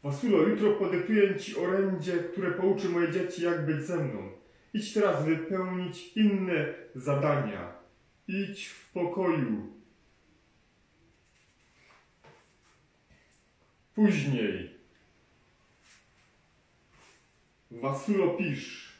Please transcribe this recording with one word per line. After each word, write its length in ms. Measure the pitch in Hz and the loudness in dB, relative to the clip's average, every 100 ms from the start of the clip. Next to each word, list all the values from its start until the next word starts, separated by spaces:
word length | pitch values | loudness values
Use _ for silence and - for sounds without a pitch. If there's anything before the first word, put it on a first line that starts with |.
Wasulo, 440 | 143 139 233 180 208 | -6 -4 2 4 4
jutro 240 | - 208 | 4 2
podyktuję 680 | - 175 175 - 214 196 190 | 2 0 0 2 4 4 2
ci 180 | - - | -6 -4
orędzie, 560 | 180 190 196 175 151 | 0 2 0 -2 -2
które 380 | 175 175 196 180 | -2 -2 -4 -4
pouczy 380 | 190 190 190 185 | 0 2 2 0
moje 220 | 170 165 | 0 2
dzieci, 320 | 180 170 - | 0 -2 -2
jak 220 | 170 165 147 | -2 0 -2
być 160 | 147 | -2
ze 160 | - 170 | -2 -4
mną. 320 | 139 107 98 - - _ _ | -4 -6 -10 -16 -20 _ _
Idź 200 | 208 - | -8 -2
teraz 320 | 214 202 139 156 | 2 2 2 0
wypełnić 920 | 160 - 185 185 180 175 - - 220 | 0 -2 -2 -2 -4 -6 -8 -6 4
inne 560 | 214 196 185 165 147 - - 131 | 4 4 0 0 -2 -6 -14 -8
zadania. 800 | 143 143 147 139 110 92 87 - - _ _ _ - | -2 0 2 2 0 -6 -12 -16 -20 _ _ _ -6
Idź 400 | 190 196 - - | -4 -4 -8 -14
w 240 | - - | -16 -10
pokoju. 800 | 180 175 196 175 156 117 104 - - - _ _ _ _ _ _ _ _ _ _ _ _ _ _ _ _ _ _ _ _ - _ _ 147 - _ _ _ _ _ _ _ - _ _ _ _ _ _ _ - | -4 -2 0 0 2 0 -2 -6 -16 -20 _ _ _ _ _ _ _ _ _ _ _ _ _ _ _ _ _ _ _ _ -20 _ _ -20 -20 _ _ _ _ _ _ _ -20 _ _ _ _ _ _ _ 4
Później. 760 | 208 160 139 123 104 95 87 - _ _ _ _ _ _ _ _ _ _ _ - _ _ _ _ _ _ _ _ _ - - _ _ _ _ _ _ | 6 6 2 0 0 -4 -10 -18 _ _ _ _ _ _ _ _ _ _ _ -20 _ _ _ _ _ _ _ _ _ -20 -20 _ _ _ _ _ _
Wasulo, 560 | 117 135 143 - 196 175 | -6 -4 -2 0 2 2
pisz. 640 | 175 170 131 - - - | 0 -2 -4 -8 -16 -20